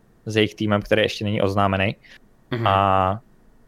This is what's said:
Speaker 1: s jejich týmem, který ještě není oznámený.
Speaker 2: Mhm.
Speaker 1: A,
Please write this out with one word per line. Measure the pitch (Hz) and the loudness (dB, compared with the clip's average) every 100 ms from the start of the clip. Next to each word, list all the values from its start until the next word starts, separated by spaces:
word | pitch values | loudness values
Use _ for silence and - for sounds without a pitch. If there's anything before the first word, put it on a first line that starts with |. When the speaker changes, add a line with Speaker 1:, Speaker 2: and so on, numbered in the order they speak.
| _ _ 113 | _ _ -4
Speaker 1:
s | 107 | 0
jejich | 107 | 0
týmem, | - 107 101 | -2 -2 -2
který | - 107 | 0 0
ještě | - - | 0 -2
není | 104 110 | -4 -2
oznámený. | 98 101 101 95 98 - - - _ _ _ | 0 0 0 0 -2 -4 -16 -20 _ _ _
Speaker 2:
Mhm. | 117 107 | -4 0
Speaker 1:
A, | 98 98 95 92 107 - _ _ _ | 2 2 2 0 -2 -10 _ _ _